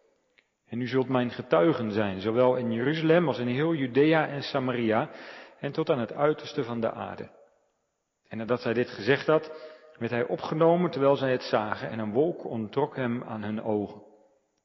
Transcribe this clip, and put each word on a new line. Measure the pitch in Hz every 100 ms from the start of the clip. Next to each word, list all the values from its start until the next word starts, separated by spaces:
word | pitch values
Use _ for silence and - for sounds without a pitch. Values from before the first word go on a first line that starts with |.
| _ _ _ _ _ _ -
En | 117
u | 123
zult | 131 127
mijn | 131 120
getuigen | 113 - 165 170 139 110
zijn, | 101 104 95
zowel | 101 113 127 127
in | 117
Jeruzalem | 113 123 160 160 170 160
als | 113
in | 123
heel | 123 160
Judea | 165 131 123 151 160 139
en | 139
Samaria, | 131 139 127 120 113 110 151 - - - - -
en | 139
tot | 139 160
aan | 147
het | 110
uiterste | - 147 151 - -
van | 117 117
de | 113
aarde. | - 98 95 104 - - _ _ _ _ _ _ _ -
En | 110
nadat | 110 123
zij | 120
dit | 113 120
gezegd | - 104 139 -
had, | 156 - - - - - -
werd | 113
hij | 120 127
opgenomen | 180 - 156 165 175 175
terwijl | 139 139 139
zij | 131
het | 127
zagen, | - 120 107 98 131
en | 113
een | 107
wolk | 107 165 170
onttrok | - 117 104 139 143 139
hem | 123 120
aan | - 110
hun | 104 107
ogen. | 113 104 101 104 - _ _ _ _ _